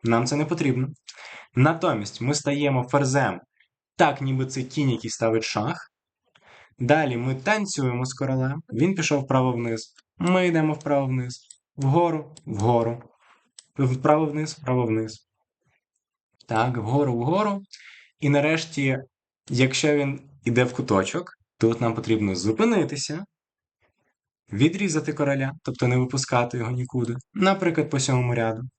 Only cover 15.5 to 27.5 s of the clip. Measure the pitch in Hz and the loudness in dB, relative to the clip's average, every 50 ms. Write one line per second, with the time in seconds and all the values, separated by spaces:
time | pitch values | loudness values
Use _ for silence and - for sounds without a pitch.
15.5 | _ _ _ _ _ _ _ _ _ _ _ _ _ _ _ _ _ _ _ - | _ _ _ _ _ _ _ _ _ _ _ _ _ _ _ _ _ _ _ -4
16.5 | 113 110 117 127 127 117 101 110 127 143 147 135 120 117 120 139 170 196 214 208 | 0 0 0 0 0 -4 -2 0 2 2 2 2 0 -2 0 0 0 0 0 0
17.5 | 202 196 196 _ - - - - - - - _ _ _ - 139 143 143 143 156 | -2 -4 -8 _ -20 -20 -20 -20 -20 -20 -20 _ _ _ 0 2 4 4 4 2
18.5 | 160 160 160 - - 143 139 135 131 131 135 _ _ _ _ _ _ _ _ - | 0 0 -2 -6 -4 -2 0 0 0 -2 -6 _ _ _ _ _ _ _ _ -6
19.5 | - 123 131 131 131 - - 151 147 147 143 139 135 - - - - - _ 127 | 2 2 2 2 2 2 2 2 2 2 0 -2 -4 -8 -12 -20 -20 -6 _ 0
20.5 | 117 120 127 127 - - 131 - 104 95 92 - - 170 180 - - _ _ _ | 2 2 2 2 0 -6 0 2 2 2 2 0 -4 -8 -8 -8 -18 _ _ _
21.5 | _ _ 113 113 117 117 120 117 110 110 110 110 113 110 107 98 95 87 90 107 | _ _ 2 2 2 2 -2 -2 -2 -2 0 0 0 2 2 0 -2 0 -2 -2
22.5 | - - 220 233 233 196 143 131 147 143 - - 151 170 202 _ _ _ _ _ | 2 2 2 2 4 2 0 -2 -4 -8 -8 -8 -8 -8 -10 _ _ _ _ _
23.5 | _ _ _ _ _ _ _ _ _ _ _ _ _ _ _ _ _ _ _ _ | _ _ _ _ _ _ _ _ _ _ _ _ _ _ _ _ _ _ _ _
24.5 | - 101 131 170 175 196 202 185 156 156 139 151 147 - 147 139 139 135 135 135 | 0 2 2 2 2 0 -2 0 0 -2 -2 -4 -2 -2 0 0 0 0 -2 -4
25.5 | 156 - _ - - - 131 123 123 127 127 127 - 131 - - 131 123 - 120 | -6 -8 _ -10 -4 0 0 2 2 2 0 0 -2 -4 -2 0 0 0 0 0
26.5 | - 123 113 117 127 123 127 127 - 127 120 113 117 127 - _ _ - 190 196 | -4 -6 -4 -4 -4 -4 -6 -4 -4 -4 -2 -2 -4 -8 -10 _ _ 2 2 2